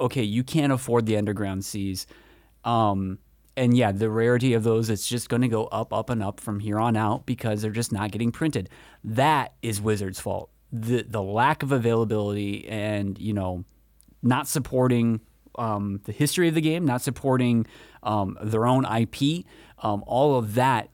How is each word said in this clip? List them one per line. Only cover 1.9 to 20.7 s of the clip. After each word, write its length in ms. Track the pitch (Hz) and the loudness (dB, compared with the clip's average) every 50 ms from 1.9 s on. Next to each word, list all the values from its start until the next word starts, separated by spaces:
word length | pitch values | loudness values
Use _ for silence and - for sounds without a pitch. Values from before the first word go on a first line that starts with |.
| 95 92 - - - - - - - _ _ _ _ _ - | -6 -6 -8 -12 -16 -20 -20 -20 -20 _ _ _ _ _ -4
Um, 540 | 117 117 113 113 104 101 95 98 95 95 - - _ _ _ _ _ _ - | 0 2 2 2 2 2 0 -2 -4 -6 -8 -12 _ _ _ _ _ _ 0
and 180 | 131 120 123 | 2 4 6
yeah, 160 | 123 123 104 98 | 6 4 4 2
the 160 | 98 110 110 | 2 0 0
rarity 460 | 107 113 113 117 123 123 117 131 117 | 2 2 4 4 4 4 4 2 2
of 80 | 113 107 | 2 4
those, 260 | 117 113 113 113 107 | 4 2 2 2 0
it's 180 | 110 98 - | -2 -2 -2
just 220 | - 120 120 - - | -4 -4 -4 -4 -2
gonna 200 | - 120 127 127 | 0 2 2 2
go 180 | 113 110 110 | 2 0 -2
up, 260 | - - 107 113 - 110 | -2 -4 -4 -4 -2 -4
up, 160 | 104 110 - | -4 -2 -2
and 140 | 123 113 101 | -2 -2 -2
up 180 | 98 107 - | -4 -6 -6
from 200 | - - 104 101 | -8 -8 -6 -6
here 180 | 101 107 104 110 | -4 -2 -2 0
on 160 | 110 120 117 | 2 2 2
out 300 | 107 110 104 110 - - | 2 2 0 0 -2 -4
because 340 | - 127 117 - 117 107 104 | -6 -6 -4 -2 -2 -2 -2
they're 100 | 107 110 | -2 -4
just 220 | 104 113 120 - 113 | -4 -4 -4 -2 -2
not 180 | 98 107 104 | -4 -4 -4
getting 220 | 90 107 117 117 117 | -4 -2 -2 -2 -2
printed. 380 | - 160 160 147 113 92 90 - - - - - - - | 0 -2 -2 -2 -2 -6 -6 -12 -20 -20 -20 -20 -14 -10
That 480 | 107 110 110 131 151 160 143 123 - - _ | -4 0 2 4 4 4 2 0 -2 -8 _
is 220 | - 120 110 101 104 | -6 -6 -6 -2 0
Wizards' 360 | 110 107 101 98 95 92 - | 0 0 0 -2 -6 -8 -8
fault. 300 | - 101 95 95 - - _ _ _ _ - | -8 -6 -6 -6 -8 -12 _ _ _ _ -10
The, 300 | 117 110 113 123 120 - | -8 -2 0 0 0 0
the 200 | - 110 110 98 | -2 -4 -4 -4
lack 400 | 95 101 110 120 139 156 - - | -2 0 2 2 2 2 0 0
of 80 | 135 | 0
availability 960 | 139 135 113 117 117 113 113 107 110 107 104 101 101 104 101 101 101 101 - - | 0 2 2 2 2 2 2 2 0 0 0 -2 -2 -2 -2 -4 -6 -6 -8 -8
and, 500 | 110 107 101 107 107 104 101 98 95 - | -6 -4 -4 -2 -2 -2 -2 -4 -6 -6
you 160 | - 110 107 | -4 -4 -2
know, 300 | 104 95 92 92 90 95 - _ _ _ _ _ _ _ _ _ _ - | -2 -2 -2 -4 -6 -8 -12 _ _ _ _ _ _ _ _ _ _ 0
not 260 | 120 123 135 147 - | 2 2 2 0 -2
supporting, 720 | - 160 127 - - 127 127 127 123 120 117 117 113 110 - _ _ _ _ _ - | -4 -4 -4 -2 0 2 4 4 4 4 4 2 0 0 -4 _ _ _ _ _ -10
um, 440 | - 120 113 107 104 101 104 98 98 - | -6 -4 -4 -2 -2 -2 -4 -6 -6 -8
the 80 | - 107 | -10 -2
history 360 | - 143 143 - - 175 165 | -2 0 0 2 2 2 2
of 60 | 160 | 2
the 60 | 165 156 | 2 2
game, 240 | 156 156 175 180 | 0 0 0 0
not 160 | 147 120 - - | 0 0 0 -2
supporting, 640 | - 127 - - 139 127 127 127 120 120 117 110 - - - - - - - - | -4 -6 -2 0 0 2 4 4 4 4 2 2 0 -6 -16 -20 -20 -20 -8 -4
um, 360 | - 107 107 98 95 - - | -2 0 0 0 -2 -4 -6
their 240 | - 107 110 110 113 | -6 -2 0 2 2
own 220 | 120 127 131 131 | 4 4 2 2
I 180 | 90 107 113 117 | 0 0 0 0
P, 380 | 113 - - 139 143 156 170 180 - - - - - - - - | -2 -2 -2 0 0 0 -2 -6 -12 -20 -20 -20 -20 -14 -6 -4
um, 200 | 113 104 104 98 | -2 -2 -2 -4
all 300 | - - 123 139 151 143 127 | -2 0 2 4 4 4 2
of 160 | 113 107 104 | 0 0 0
that 340 | 123 123 135 | 2 2 4